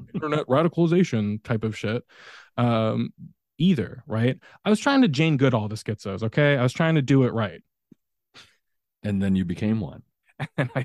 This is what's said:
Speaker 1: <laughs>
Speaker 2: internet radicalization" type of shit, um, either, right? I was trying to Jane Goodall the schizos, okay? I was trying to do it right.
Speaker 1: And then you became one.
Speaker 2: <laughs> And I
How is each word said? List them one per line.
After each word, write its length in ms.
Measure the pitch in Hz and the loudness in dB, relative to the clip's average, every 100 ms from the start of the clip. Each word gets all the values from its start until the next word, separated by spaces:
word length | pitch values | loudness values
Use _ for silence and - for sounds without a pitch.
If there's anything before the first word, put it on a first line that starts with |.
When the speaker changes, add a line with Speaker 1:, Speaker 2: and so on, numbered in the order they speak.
| - | -4
Speaker 1:
<laughs> 60 | |
Speaker 2:
internet 320 | - 151 151 - | -8 -4 -4 0
radicalization" 920 | 131 170 - 170 175 185 117 104 107 | 2 2 2 2 2 2 0 -2 -4
type 200 | - 113 | -4 -4
of 140 | 110 107 | -4 -4
shit, 260 | 107 117 - - - - - - | -4 -6 -8 -18 -20 -20 -12 -2
um, 560 | 120 113 110 117 117 - - - _ - | 0 2 0 -2 -4 -8 -20 -20 _ 0
either, 460 | 170 160 82 - - | 2 2 -2 -10 -6
right? 320 | - 120 131 - - - | -2 0 -2 -10 -8 0
I 40 | |
was 100 | 214 | 0
trying 220 | - 277 | 2 4
to 40 | 240 | 2
Jane 300 | 127 160 147 | 2 2 2
Goodall 320 | 131 120 104 | 2 2 -2
the 60 | 107 | -6
schizos, 480 | - 107 - 95 | -8 -8 -8 -6
okay? 340 | 110 - 147 143 | -2 2 2 2
I 60 | |
was 100 | 123 | 0
trying 220 | - 165 160 | 0 2 2
to 60 | |
do 220 | 127 139 | 4 4
it 80 | 123 | 4
right. 320 | 113 104 82 - _ _ _ _ _ _ - - _ _ _ _ _ | 0 -4 -6 -20 _ _ _ _ _ _ -20 -20 _ _ _ _ _
Speaker 1:
And 180 | 104 98 | -4 -2
then 160 | 98 95 | 0 0
you 80 | 90 | -2
became 340 | 87 107 110 | -4 -2 -2
one. 240 | 82 - - _ _ - | -6 -12 -20 _ _ -12
Speaker 2:
<laughs> 180 | 151 - | -10 -6
And 120 | 135 | -4
I 80 | - | -4